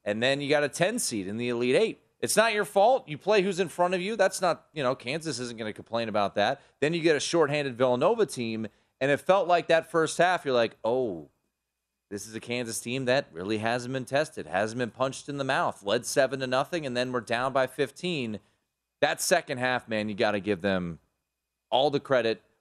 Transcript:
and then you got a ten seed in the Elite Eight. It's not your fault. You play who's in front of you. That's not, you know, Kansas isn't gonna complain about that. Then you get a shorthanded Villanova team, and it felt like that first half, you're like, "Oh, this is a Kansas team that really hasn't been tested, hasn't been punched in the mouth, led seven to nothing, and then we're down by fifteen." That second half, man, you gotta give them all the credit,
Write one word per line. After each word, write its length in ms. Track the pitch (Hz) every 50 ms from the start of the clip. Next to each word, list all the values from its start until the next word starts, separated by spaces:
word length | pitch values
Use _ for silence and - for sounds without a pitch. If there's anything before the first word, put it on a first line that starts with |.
| -
and 180 | 104 104 110
then 200 | 120 131 139 143
you 80 | 143 135
got 140 | 147 147 147
a 60 | 135
ten 300 | - - 170 202 240 240
seed 280 | - - 120 104 90
in 100 | 95 104
the 120 | 117 120 123
Elite 260 | 120 117 123 123 135
Eight. 260 | 175 226 220 - - _ _ _ _
It's 160 | - 120 -
not 160 | 214 220 226 214
your 120 | 208 202
fault. 420 | - - 196 196 233 269 247 -
You 100 | - 151
play 240 | - - 190 214 208
who's 180 | 180 202 180 170
in 80 | 190 151
front 240 | - - 180 180 190
of 60 | 180
you. 140 | 180 208 226
That's 260 | 202 190 196 - -
not, 260 | 190 175 151 - _ _ -
you 100 | 156 135
know, 100 | 123 135
Kansas 460 | - - 123 139 165 156 160 127 120
isn't 180 | 127 120 117
gonna 160 | 110 113 107 98
complain 340 | - - - 113 117 117
about 280 | 110 101 107 101 95 -
that. 260 | 104 101 117 139 - _ _ _ -
Then 120 | 139 151 170
you 80 | 170
get 140 | 151 170 151
a 40 | 131
shorthanded 580 | - - - 170 151 139 147 147 143 139 120 110
Villanova 480 | 131 127 123 123 147 190 233 233 202
team, 400 | - - 131 120 113 110 110 110 - _ _ _ _ _ -
and 80 | 131 143
it 80 | 143 131
felt 260 | - - 185 196 170
like 200 | 170 175 170 - -
that 200 | 165 160 156 -
first 300 | - 165 160 147 - -
half, 260 | 170 185 180 165 -
you're 80 | 143 127
like, 240 | 120 117 107 - _ -
"Oh, 460 | 113 123 131 127 110 87 80 73 67 _ _ _ _ _ _ _ _ _ _ _ _ _ _ _ -
this 160 | 101 101 101
is 80 | 110 110
a 40 | 110
Kansas 400 | - 117 120 123 123 113 107 -
team 260 | - 120 123 135 131
that 200 | 120 127 143 139 - -
really 240 | 80 92 104 110
hasn't 340 | 104 110 117 120 123 120 123 131
been 120 | 131 123
tested, 400 | - 131 143 156 - - 104 82
hasn't 320 | 73 85 95 107 110 113 127
been 120 | 123 107
punched 360 | - - 131 135 127 - -
in 100 | - 143
the 60 | 139 135
mouth, 400 | 131 139 170 170 127 - - 98
led 220 | 98 107 123 110
seven 340 | - - 143 135 127 135 135
to 80 | 135
nothing, 380 | 127 127 131 139 - 180 170 151
and 100 | 131 120
then 140 | 123 127 127
we're 100 | 127 123
down 320 | 107 - 117 120 127 135 123
by 120 | 135 131
fifteen." 720 | 127 - - 139 135 - - - 180 175 143 120 110 107 98 - _ _ _ _ _ _ _ _ _ _ -
That 200 | 143 147 165 -
second 360 | - - 185 165 - - 135
half, 300 | 123 127 127 127 120 -
man, 200 | 113 113 107 107 107
you 60 | 104
gotta 240 | 95 117 104 104 104
give 220 | 87 104 101 85
them 380 | 90 101 95 92 90 85 80 - _ _ _ _ _ _ _ _ _ _ _ _ _ -
all 200 | 110 123 143 151
the 80 | 139 139
credit, 420 | - - 135 123 113 113 110 - _ _ _ _